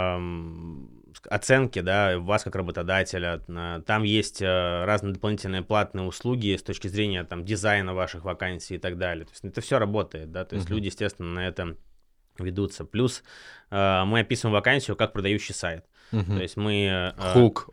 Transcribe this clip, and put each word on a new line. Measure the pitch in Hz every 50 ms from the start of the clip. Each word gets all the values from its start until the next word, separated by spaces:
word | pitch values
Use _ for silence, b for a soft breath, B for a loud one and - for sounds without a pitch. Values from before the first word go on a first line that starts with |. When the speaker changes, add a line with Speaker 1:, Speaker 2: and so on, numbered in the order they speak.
| 92 92 90 90
Speaker 1:
эм, | 90 87 87 85 82 82 82 82 82 85 80 69 65 58 60 57 - - 76
ск-, | - - -
оценки, | 104 101 - - 131 131 135 117 - 98
да, | 87 92 95 101 101 98 90 90
вас | 87 90 104 107 -
как | 98 - 95
работодателя, | 90 85 85 90 87 87 95 95 92 - - 90 87 87 85 82 - -
на, | 87 85 85 85 85 85
там | 85 - 107 107 110
есть, | 104 107 110 101 - - -
э, | 98 92 92 90 90 87 87 87 90
разные | 101 107 101 95 101 95
дополнительные | 92 - 104 107 101 - 98 95 95
платные | 90 - 107 104 101 - - 95 92
услуги | 90 - - - 120 127 123 107 101 98 92
с | -
точки | - 95 - - 98
зрения, | 87 104 107 104 98 90 87
там, | - 90 87 85
дизайна | 95 110 98 98 107 101 101 95 92 92
ваших | 92 92 90 - 85 82
вакансий | 92 90 - 95 90 90 85 - - 95
и | 85
так | - 92 87 87
далее. | 92 87 85 80 82
То | -
есть | - - -
это | 98 - 117
всё | - - 139 127
работает, | 110 101 104 107 95 - - 80 80 78 82
да, | 90 92
то | - 107 104
есть | 90 82
Speaker 2:
Мгм. | 104
Speaker 1:
люди, | 110 101 95
естественно, | - - 107 98 - - 90 85
на | 87 90 92 92
это | 85 - 90 85 82 - - - - - _ _ _ _ _ _ _ -
ведутся. | 90 92 90 95 101 92 - - -
Плюс, | - - 104 127 120 - - - B B B B B B B B B
э, | 104 98 98 98 95 92 92
мы | 98 110 117
описываем | 107 - 123 113 - 113 104
вакансию | 101 101 123 135 143 - - 101 -
как | 113 104 -
продающий | 104 95 98 104 101 - - 95
сайт. | - - 87 82 82 - _ _ b b b
Speaker 2:
Мгм. | b 110 98 85 101
Speaker 1:
То | 95
есть | 92 87 - 107
мы, | 104 107 104 101 101 98 95 92 90 92 - -
э, | 98 92 92
Speaker 2:
Хук, | 123 120 110 - - - -